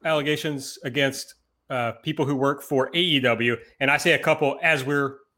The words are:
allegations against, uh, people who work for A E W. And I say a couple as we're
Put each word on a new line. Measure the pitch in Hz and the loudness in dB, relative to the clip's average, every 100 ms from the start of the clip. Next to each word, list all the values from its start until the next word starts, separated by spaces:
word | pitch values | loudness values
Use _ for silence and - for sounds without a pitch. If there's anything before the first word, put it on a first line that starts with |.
| 165 | -2
allegations | 156 147 151 156 143 131 - 139 | 0 0 -2 -2 -6 -8 -10 -6
against, | 131 139 135 - - _ _ - | 0 0 -2 -12 -18 _ _ -8
uh, | 131 117 - | -4 -4 -4
people | 156 151 | -8 -2
who | 139 139 | -2 0
work | 139 143 | 0 -2
for | - 139 135 | -2 -2 0
A | 170 | 0
E | 180 143 | 2 2
W. | 123 113 120 117 - - | 2 2 0 -2 -6 -4
And | 139 | 0
I | 147 | 2
say | 175 | 4
a | 147 | 2
couple | - 156 143 139 | 2 2 2 0
as | 165 151 131 | 0 0 0
we're | 143 139 135 _ | -2 -2 -6 _